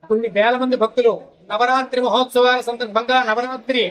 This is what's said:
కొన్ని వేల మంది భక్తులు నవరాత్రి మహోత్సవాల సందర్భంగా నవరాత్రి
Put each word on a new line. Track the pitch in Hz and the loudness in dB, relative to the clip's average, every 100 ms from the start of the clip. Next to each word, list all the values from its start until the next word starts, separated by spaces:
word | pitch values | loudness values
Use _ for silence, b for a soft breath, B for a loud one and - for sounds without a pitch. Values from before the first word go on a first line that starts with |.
| - | -2
కొన్ని | 220 233 185 | -2 -2 0
వేల | 220 247 | 0 2
మంది | 254 240 | 0 0
భక్తులు | 220 - 226 180 - _ - | 0 2 0 0 -10 _ -6
నవరాత్రి | 208 247 262 254 254 | 0 2 2 0 -2
మహోత్సవాల | 247 220 247 247 247 247 | 0 0 0 2 2 2
సందర్భంగా | 233 233 240 208 240 254 220 | -2 -6 -4 -4 0 0 2
నవరాత్రి | 214 247 262 - 254 190 | -2 -4 -8 -4 -2 -2